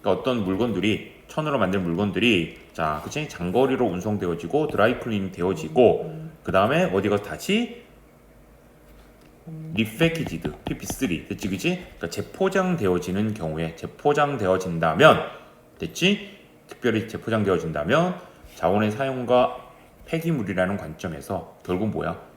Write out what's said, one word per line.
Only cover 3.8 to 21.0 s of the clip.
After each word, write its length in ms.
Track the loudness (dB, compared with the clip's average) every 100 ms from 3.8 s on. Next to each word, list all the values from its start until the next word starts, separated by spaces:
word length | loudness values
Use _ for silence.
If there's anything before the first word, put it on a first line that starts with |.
| 0
운송되어지고, 840 | -2 -2 -2 -2 -4 -2 -2 0
드라이 320 | 2 2 2
클리닝 320 | -2 -2 -4
되어지고, 840 | -2 -2 -2 -2 6 6 6 -2 -8 -12 -12
그 80 | 0
다음에 320 | 2 4 2
어디가 380 | 2 2 2 0
다시 640 | -2 -10 0 0 0 -8 -20 -20 -20 -20 -20 -20 -20 -20 -20 -20 -20 -20 -20 -20 -20 -20 -16 -14 -8
리패키지드, 760 | -4 -4 2 0 2 -6 -6 -8 -8
피피 220 | -8 -8 -8
쓰리. 400 | -4 -2 -4 -6
됐지, 220 | -8 -4
그치? 280 | -2 -2 -4
그러니까 340 | -8 -10 -8
재포장되어지는 1200 | -8 -10 -2 0 2 0 0 2 0 0 -2 -2
경우에, 400 | -2 -6 -4 -6
재포장되어진다면, 1500 | -6 -12 -2 2 2 2 0 2 2 0 0 0 8 8 8 2 -12 -20 -20 -20 -10
됐지? 520 | -10 0 0 0 -4 -18 -20 -20 -20
특별히 400 | -2 0 0 -2
재포장되어진다면 1080 | -8 -2 0 2 2 0 -4 2 2 2 -2 -12 -20 -20
자원의 380 | -2 2 4 2
사용과 640 | 0 -4 -4 4 4 4 -2 -16 -20 -20 -20 -6
폐기물이라는 680 | -2 0 0 0 0 0 0
관점에서 840 | -6 -8